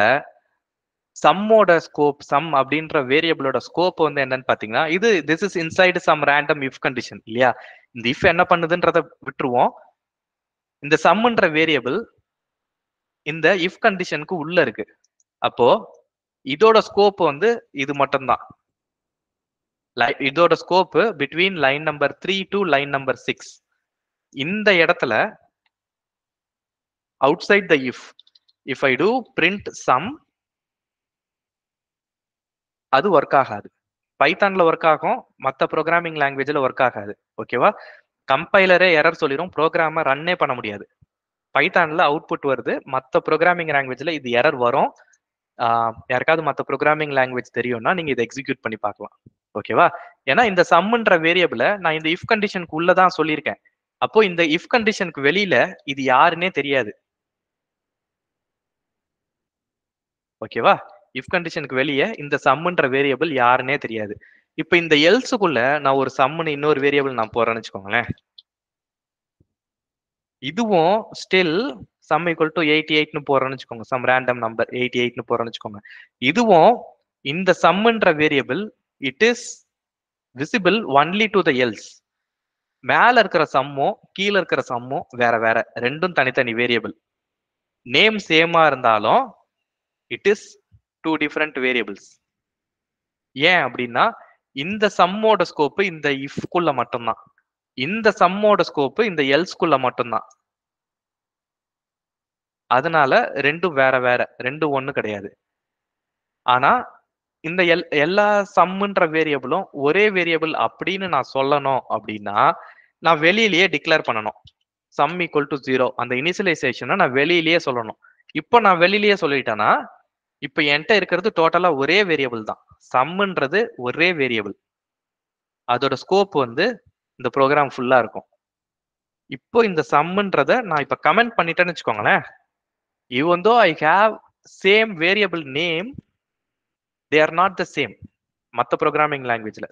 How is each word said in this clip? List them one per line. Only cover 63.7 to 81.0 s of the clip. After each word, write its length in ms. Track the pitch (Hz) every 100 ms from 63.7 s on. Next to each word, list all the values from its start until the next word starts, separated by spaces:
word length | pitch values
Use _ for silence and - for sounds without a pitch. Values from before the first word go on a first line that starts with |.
| 143
தெரியாது. 360 | 123 110 104 104 _ _ _
இப்ப 220 | - 156 175
இந்த 180 | 165 151
எல்ஸுக்குள்ள 840 | 160 233 - 247 185 123 127 147
நான் 200 | 139 139
ஒரு 80 | 131 -
சம்முன்னு 320 | 135 160 160
இன்னொரு 320 | 143 147 143
variable 340 | 139 143 135
நான் 200 | 120 107
போடுறேன்னு 260 | 120 113 113
வச்சுக்கோங்களேன். 480 | - - 98 113 113 - _ _ _ _ _ _ _ _ _ _ _ _ _ _ _ _ _ _ _ _ _ _
இதுவும் 680 | 131 180 226 180 160 220 214
still 400 | - - 185 175 170 277 160 - _ _
sum 140 | 156 175
equal 180 | 160 156 160
to 60 |
eighty-eight-னு 580 | 156 156 156 151 147 156
போடுறேன்னு 360 | 147 135 131 135
வச்சுக்கோங்க. 280 | - 117 107
Some 100 | 131
random 340 | 123 127 123 123 113
number 200 | 113 117 120
eighty-eight-னு 440 | 127 123 120 120 -
போடுறேன்னு 220 | 117 117
வச்சுக்கோங்க. 300 | - 113 104 - - - _
இதுவும் 560 | 127 180 226 175 180 240 - - _ _
இந்த 340 | 139 160 185 170
சம்முன்ற 460 | 175 185 226 226 196 151
variable 460 | 151 143 120 147 214 - _ _ 135
it 180 | -
is 140 | 226 240 - - _ _ _ _ _ _ _ 123
visible 460 | 151 240 175 214 208 139